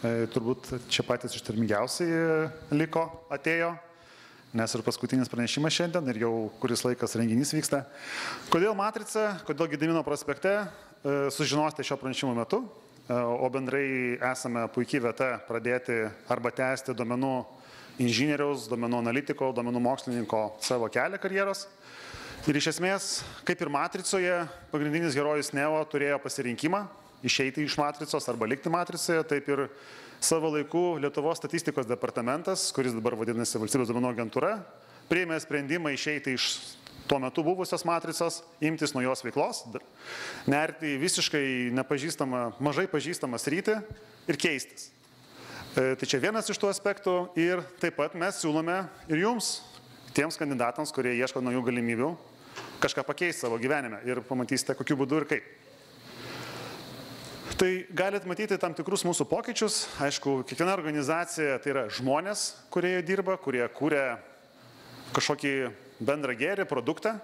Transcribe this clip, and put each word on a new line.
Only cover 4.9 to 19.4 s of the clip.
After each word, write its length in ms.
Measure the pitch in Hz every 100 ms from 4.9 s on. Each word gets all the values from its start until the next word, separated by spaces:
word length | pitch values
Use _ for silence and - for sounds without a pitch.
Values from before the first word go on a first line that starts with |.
| - 123 131 123
pranešimas 420 | 120 120 - 151
šiandien, 360 | - 170 170 143
ir 80 | 110 117
jau 80 | 113 107 -
kuris 240 | 127 120
laikas 320 | 127 123 113 113
renginys 380 | 117 113 143 156
vyksta. 240 | 147 143 135 - - - - - -
Kodėl 240 | 165 196 208
Matrica, 600 | 202 220 208 220 214 185 151
kodėl 240 | 147 165
Gedimino 320 | 147 160 165 151
prospekte, 460 | 147 - 139 190 202
e, 560 | 196 - - - 143 143 139
sužinosite 540 | 135 147 139 151 113 131
šio 100 | 139
pranešimo 380 | 131 127 139 120
metu, 240 | 113 208 233 - - - -
e, 80 | 123
o 340 | 120 120 127
bendrai 720 | 127 131 139 139 131 123 120
esame 480 | 123 127 135 120 113 -
puikiai 300 | 120 147 120
vieta 220 | 110 131 117 -
pradėti 560 | 113 113 123 127 117 110 98 -
arba 220 | 123 117
tęsti 400 | - 131 131 -
duomenų 400 | 120 117 123 135 131 113 - - - - -
inžinieriaus, 640 | 123 113 147 147 143 139 113
duomenų 300 | 117 117 120
analitiko, 540 | 117 123 147 147